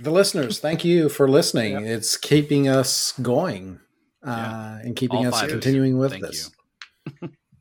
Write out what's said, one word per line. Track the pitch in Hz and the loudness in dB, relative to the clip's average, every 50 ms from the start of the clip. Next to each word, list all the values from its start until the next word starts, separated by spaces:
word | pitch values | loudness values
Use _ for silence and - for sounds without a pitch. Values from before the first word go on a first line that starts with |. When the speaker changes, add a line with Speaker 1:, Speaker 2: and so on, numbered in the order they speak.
Speaker 1:
The | 120 151 | -4 0
listeners, | 160 190 196 196 - 160 135 117 104 - | 2 4 4 4 2 -2 -2 -2 -4 -4
thank | - 151 165 156 - | -4 -2 -2 0 2
you | 170 175 175 170 175 | 2 4 4 4 2
for | - - 143 135 | 2 4 4 6
listening. | 135 156 170 - - 143 113 107 101 | 6 6 4 4 2 0 0 0 -2
Speaker 2:
Yep. | 104 107 | -4 -4
Speaker 1:
It's | 110 113 113 107 - - | -4 -4 -4 -2 -4 -4
keeping | - - - 147 151 147 147 147 143 139 135 | -4 0 2 4 4 4 2 2 2 4 4
us | 135 135 135 135 - - - - - - | 4 2 2 0 0 -2 -2 -4 -4 -4
going, | 127 131 120 143 180 180 110 95 92 95 90 - _ _ _ _ _ _ _ _ - | -2 0 0 0 0 -2 -4 -8 -10 -12 -14 -16 _ _ _ _ _ _ _ _ -10
uh, | 131 | -8
Speaker 3:
Yeah. | 120 113 113 113 113 110 110 110 110 110 120 | -8 -6 -6 -8 -8 -10 -12 -12 -14 -12 -10
Speaker 1:
and | 120 110 | -10 -6
keeping | - 131 123 127 123 | -4 -4 -2 -2 -2
Speaker 3:
All | 123 123 | 0 0
Speaker 1:
us | 117 | 0
Speaker 3:
five | 113 104 | -2 -2
of | - | -2
you. | - | -4
Speaker 1:
continuing | 113 - 131 135 135 135 131 127 127 | -2 0 2 2 4 2 2 2 2
with | 135 139 | 0 0
Speaker 3:
Thank | 95 95 95 | -2 -6 -8
Speaker 1:
this. | 78 78 - - - - _ _ _ _ _ - - _ _ _ 147 - _ | -10 -10 -10 -12 -12 -16 _ _ _ _ _ -20 -20 _ _ _ -16 -14 _
Speaker 3:
you. | 175 170 - _ _ _ _ _ | -14 -16 -16 _ _ _ _ _